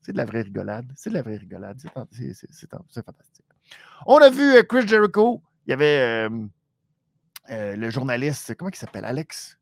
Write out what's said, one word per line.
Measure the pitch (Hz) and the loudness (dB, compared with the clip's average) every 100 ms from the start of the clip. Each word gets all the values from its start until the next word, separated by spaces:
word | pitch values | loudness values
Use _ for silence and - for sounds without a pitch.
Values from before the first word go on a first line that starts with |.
C'est | - | -8
de | 185 | -8
la | 110 | -6
vraie | 110 | -6
rigolade. | 104 101 98 104 123 139 | -8 -8 -10 -10 -14 -16
C'est | - | -10
de | 214 | -8
la | |
vraie | 113 107 | -8 -12
rigolade. | 92 92 98 107 | -14 -18 -16 -18
C'est | 156 | -18
fan-, | - 117 | -16 -18
c'est, | 110 123 | -14 -14
c'est, | 185 - | -14 -20
c'est, | 156 - - - | -20 -20 -20 -18
c'est | - - | -16 -16
fantastique. | - _ _ _ _ _ - - - - | -20 _ _ _ _ _ -20 -20 -16 4
On | 277 | 8
a | 285 | 8
vu, | 262 285 254 | 8 6 6
euh, | |
Chris | - 247 214 | 6 0 2
Jericho. | 220 208 185 226 233 _ _ - | 4 2 2 0 0 _ _ -6
Il | |
y | |
avait, | 131 147 147 123 113 110 | 0 2 4 2 0 -4
euh, | 113 104 _ _ _ _ _ _ _ _ - _ | -6 -12 _ _ _ _ _ _ _ _ -20 _
euh, | 113 104 101 | -10 -8 -6
le | 113 | -6
journaliste, | 113 135 120 143 143 - 117 | -6 -4 -4 -4 -6 -10 -10
comment | 180 | -10
il | 185 | -12
s'appelle ? | - 104 104 | -16 -12 -8
Alex ? | 131 156 - - _ | -8 -10 -16 -20 _